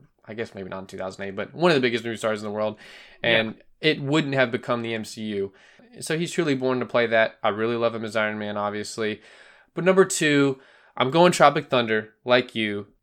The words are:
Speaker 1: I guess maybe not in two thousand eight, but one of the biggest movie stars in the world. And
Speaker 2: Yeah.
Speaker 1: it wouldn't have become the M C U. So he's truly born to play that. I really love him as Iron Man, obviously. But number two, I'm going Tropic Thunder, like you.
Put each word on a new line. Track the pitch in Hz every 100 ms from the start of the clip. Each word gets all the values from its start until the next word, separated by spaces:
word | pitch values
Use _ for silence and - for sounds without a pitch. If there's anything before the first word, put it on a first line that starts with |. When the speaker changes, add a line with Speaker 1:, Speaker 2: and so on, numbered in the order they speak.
| _ _ -
Speaker 1:
I |
guess | 107 107
maybe | 98 92
not | 95
in | 95
two | 95
thousand | 92 92 98
eight, | 98
but | 95
one | 143 175
of |
the | 143
biggest | 123 117 117
movie | 110
stars | 113 107
in | 107
the |
world. | 107 107 104 - - - -
And | 117 113 110 - _ _
Speaker 2:
Yeah. | 156
Speaker 1:
it | 143
wouldn't | 139 156 139
have | 135 120
become | 120 - 120
the | 117
M | 110
C | 104 113
U. | 107 101 98 - - _ - -
So | - 160
he's | 165
truly | - 160
born | 131 127 127
to | 113
play | 120 113
that. | 113 110 -
I | 110
really | 104 113 117
love | 117
him | 113 110
as | 110
Iron | 107 107
Man, | 104 104
obviously. | 104 104 104 - 107 107 - - - - _
But | -
number | 175 190
two, | 185 - 156 143 139 135 - _ _ -
I'm | 127
going | 165 180
Tropic | 170 147 151 -
Thunder, | 123 113 107 107 _
like | 123 123 123 117
you. | 107 101 101 _